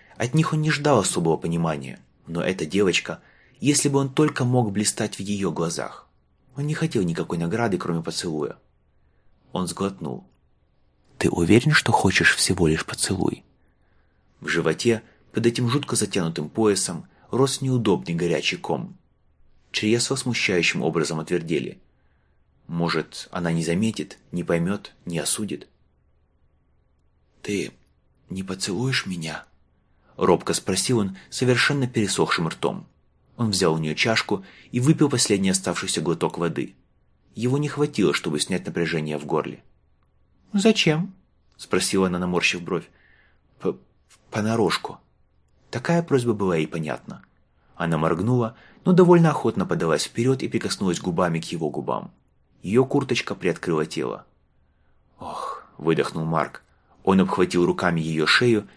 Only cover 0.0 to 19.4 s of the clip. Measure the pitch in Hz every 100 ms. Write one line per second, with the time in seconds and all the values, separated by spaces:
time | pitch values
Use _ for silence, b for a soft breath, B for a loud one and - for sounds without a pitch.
0 | B B 123 160 156 156 151 143 147 123
1 | 92 - 82 78 85 85 82 73 65 64
2 | _ _ - 82 90 92 78 95 95 82
3 | - 80 b b b b 135 143 143 139
4 | 139 131 151 - 123 127 110 98 104 -
5 | 107 - 98 101 92 80 82 82 - -
6 | - _ _ _ _ 139 147 160 160 117
7 | 87 82 82 85 85 113 117 90 85 85
8 | 82 - 87 76 69 - _ _ _ _
9 | _ _ _ _ _ 90 87 - 98 -
10 | 76 58 - _ _ _ _ _ _ _
11 | _ - - - 85 113 151 147 - -
12 | 98 - - - - 90 80 80 - -
13 | - 92 - - - _ _ _ _ _
14 | _ _ _ _ - 85 80 80 120 110
15 | - b b - 117 120 120 143 - 120
16 | 101 98 82 82 76 - 110 98 - 82
17 | - b b 117 135 - 131 127 104 90
18 | - 85 85 80 - - - 71 57 -
19 | _ _ _ _